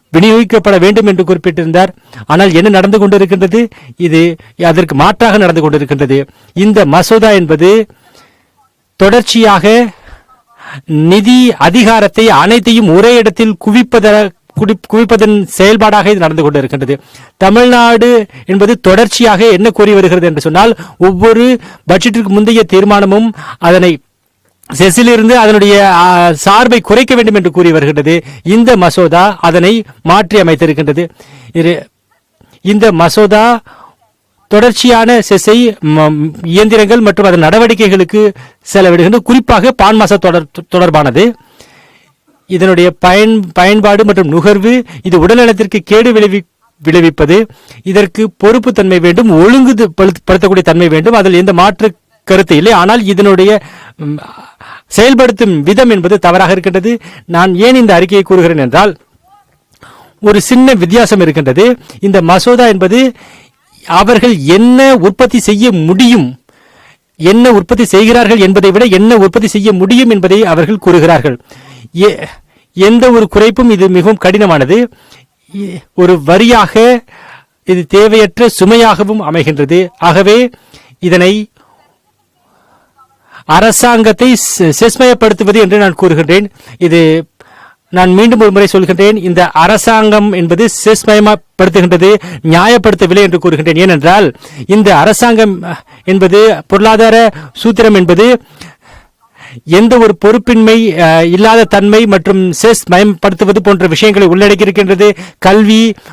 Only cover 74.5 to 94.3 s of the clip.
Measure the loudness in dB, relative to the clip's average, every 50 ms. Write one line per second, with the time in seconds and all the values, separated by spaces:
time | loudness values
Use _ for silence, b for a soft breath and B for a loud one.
74.5 | 0 0 0 0 0 -2 -2 -4 b b b b b b b b _ _ _ _
75.5 | -16 -14 -14 -12 -14 -16 -20 _ _ -2 0 0 0 0 0 0 0 2 2 2
76.5 | 2 2 0 0 0 0 2 2 0 0 -4 B B B B B B B B B
77.5 | _ _ _ -4 -4 -4 -4 -2 0 2 2 2 2 0 0 0 -2 -2 -2 -2
78.5 | 0 0 0 2 2 2 2 2 0 -2 -4 -4 -6 -6 -6 -4 -4 -4 -4 -4
79.5 | -4 -4 -2 -2 -2 -2 -2 -4 -6 -4 -2 0 0 0 2 2 2 0 0 -2
80.5 | b b b b b b b b b _ -4 -2 0 0 0 0 -2 -4 -6 -12
81.5 | _ b b b b b b b _ _ _ _ _ _ _ _ _ _ _ _
82.5 | _ _ _ _ _ _ _ _ _ _ _ _ _ B B B B B B -2
83.5 | -2 0 0 0 0 0 0 0 2 2 0 0 0 0 0 0 0 0 -4 -6
84.5 | -4 -2 -2 -2 0 0 -2 -2 0 0 0 0 0 0 0 -2 0 0 -2 0
85.5 | 0 0 0 0 0 0 0 -2 -2 -2 -2 -2 0 -2 -2 0 -2 -2 -2 -4
86.5 | B B B B -8 B -2 0 0 2 2 0 0 -2 -4 -8 _ b b b
87.5 | b b b b b b _ _ -2 0 0 2 2 2 2 2 2 2 2 2
88.5 | 2 2 0 0 0 0 0 0 0 0 0 0 0 -2 -4 -2 -2 -2 -2 0
89.5 | 0 0 0 0 0 -2 0 0 0 0 0 0 0 0 0 -2 -2 -4 -2 -2
90.5 | 0 0 0 -2 -4 -2 -2 0 0 0 0 0 0 2 2 2 0 -2 -6 _
91.5 | _ -2 -2 0 0 0 0 0 0 2 2 2 2 0 B -10 -16 -8 -4 -2
92.5 | 0 0 2 2 0 2 0 0 0 0 -2 0 0 0 0 0 -2 -2 -2 -2
93.5 | -2 -2 -2 -2 -2 0 0 0 0 0 0 0 2 2 0 -2